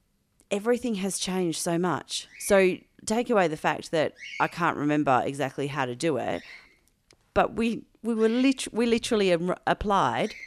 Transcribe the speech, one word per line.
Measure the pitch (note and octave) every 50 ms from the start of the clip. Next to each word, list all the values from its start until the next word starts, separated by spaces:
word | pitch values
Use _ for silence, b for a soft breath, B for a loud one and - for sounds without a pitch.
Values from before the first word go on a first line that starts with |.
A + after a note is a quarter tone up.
| _ _ _ _ _ _ _ _ _ -
everything | - G3+ G3 A#3 B3 A#3 A#3+ B3 A3
has | F#3+ F#3+ G3 F3+ -
changed | - G3 F#3 F#3 F#3 E3+ D#3 -
so | - F3+ E3+ E3+
much. | F3+ F3+ D3+ B2+ - - - - - - - -
So | - - G#3 G3 F#3+ F#3 F3 - - _ _ _ -
take | - G#3+ A3+ B3 A#3+
away | A#3+ G3+ F3+ D#3+
the | D#3
fact | D#3 - E3+ D3+ - - -
that | - D#3+ C#3+ - - - - - - -
I | D3+ D#3+
can't | - E3+ F3 D#3+ -
remember | - C#3 D3 D3+ D3+ D3+ D3 C3 A#2+ D#2
exactly | G#2 C#3 C#3 C#3 C3+ - - C#3 C#3+
how | C#3 D3+ C3+
to | B2 B2
do | B2 B2+ - C#3+
it, | A#2 A2+ F#2+ F#2+ E2+ - - B B B B B B _ _ _ _ _ _ _ _ _ _ -
but | G3+ F3+ - -
we, | G3+ A#3 A#3 A3 - - _ _ _
we | - A3+ A#3
were | G#3+ A3 A3
lit-, | A3+ B3 B3+ C#4 C4 - - -
we | - G#3 A#3
literally | A3+ A3+ A#3 - - B3 G#3 G3+ F#3
em-, | F3 E3 E3+ F3+ - - -
applied | - F3 - - G#3 G3+ F#3+ D#3 B2+ A2+ A#2+ F3 A3 - - -